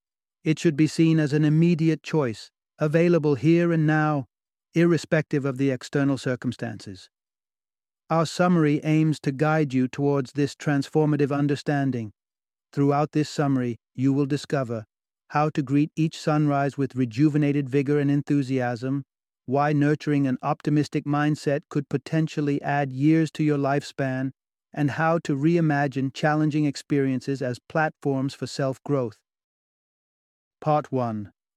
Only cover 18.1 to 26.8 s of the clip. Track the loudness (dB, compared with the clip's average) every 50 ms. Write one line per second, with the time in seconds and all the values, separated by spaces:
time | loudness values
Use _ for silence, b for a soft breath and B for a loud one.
18.1 | 0 0 0 0 0 0 0 -2 -2 -2 -2 -4 -4 -6 -4 -4 -4 -6 -6 -10
19.1 | _ _ _ _ _ _ _ -2 0 0 2 2 2 2 2 2 0 0 0 -2
20.1 | 0 0 0 0 -2 -4 -4 -6 -6 -4 -2 0 0 0 0 0 -4 -6 -4 -2
21.1 | -2 0 0 0 -2 -2 -2 -2 -2 -2 -4 _ -6 -6 -4 -4 -6 -6 -4 -2
22.1 | -2 -2 -2 -2 -4 -4 -2 -2 -2 -2 -2 -2 -2 -2 -2 -4 -2 0 2 4
23.1 | 4 4 2 0 -2 -2 0 0 0 0 0 0 0 -2 -2 -6 -6 -6 -4 -4
24.1 | -2 -4 -4 -6 -8 _ _ _ _ _ _ _ -4 -2 -2 -2 0 0 0 0
25.1 | 0 0 -2 -2 -2 0 2 2 2 2 2 2 2 0 0 -2 -2 -4 -4 -4
26.1 | -4 -2 0 0 2 2 0 0 0 0 0 0 -2 -6